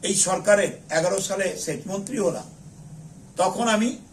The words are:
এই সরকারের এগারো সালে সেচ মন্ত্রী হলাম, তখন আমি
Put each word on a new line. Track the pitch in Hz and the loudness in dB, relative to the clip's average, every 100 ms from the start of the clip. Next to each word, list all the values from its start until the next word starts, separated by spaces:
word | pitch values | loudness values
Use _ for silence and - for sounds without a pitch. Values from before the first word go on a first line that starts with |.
এই | 180 202 | 0 0
সরকারের | 180 185 208 202 175 - - | 2 0 6 6 4 -2 -2
এগারো | 160 175 - | 0 2 0
সালে | - 190 196 - | -2 -2 -2 -2
সেচ | - 135 - | -6 -6 -6
মন্ত্রী | 196 196 240 | -6 -4 0
হলাম, | 185 156 - - - - - - - - - - | 0 -2 -10 -18 -20 -18 -18 -16 -18 -18 -18 0
তখন | 185 196 233 | 2 4 2
আমি | 214 233 - - | 4 2 -2 -14